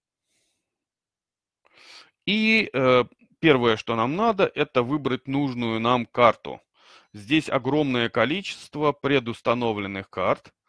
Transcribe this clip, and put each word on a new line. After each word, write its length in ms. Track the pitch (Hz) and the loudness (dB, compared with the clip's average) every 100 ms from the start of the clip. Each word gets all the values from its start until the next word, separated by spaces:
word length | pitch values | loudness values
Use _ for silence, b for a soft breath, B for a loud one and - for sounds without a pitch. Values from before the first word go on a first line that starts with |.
| _ _ _ _ _ _ _ _ _ _ _ _ _ _ _ _ _ B B B B _ - | _ _ _ _ _ _ _ _ _ _ _ _ _ _ _ _ _ B B B B _ -4
И, 420 | 208 220 220 202 | 0 2 2 0
э, 300 | 127 127 127 117 _ _ _ | 0 2 4 2 _ _ _
первое, 380 | 160 131 120 110 | 4 4 4 0
что 180 | - 117 | -2 -2
нам 200 | 117 170 | -2 0
надо, 360 | 226 196 185 - | 0 0 0 0
это 280 | 147 127 | -2 0
выбрать 440 | 120 147 135 123 - | 0 -2 -2 -4 -4
нужную 520 | 135 143 120 120 113 | -2 -2 -4 -4 -2
нам 260 | 117 127 113 | 0 0 -2
карту. 560 | - 120 - 73 64 _ _ b b b | 2 4 4 -4 -14 _ _ b b b
Здесь 360 | 107 101 156 - | -16 -2 -2 0
огромное 600 | 143 120 147 147 123 117 | -4 0 0 0 0 -2
количество 840 | 117 117 185 196 - - 151 151 | 0 0 -2 -8 -14 -14 -4 -2
предустановленных 1160 | - 139 139 117 113 117 120 117 104 98 98 95 | -2 0 0 -2 -6 -2 0 -2 -4 -6 -8 -10
карт. 440 | - 92 - - _ | -4 -2 -2 -6 _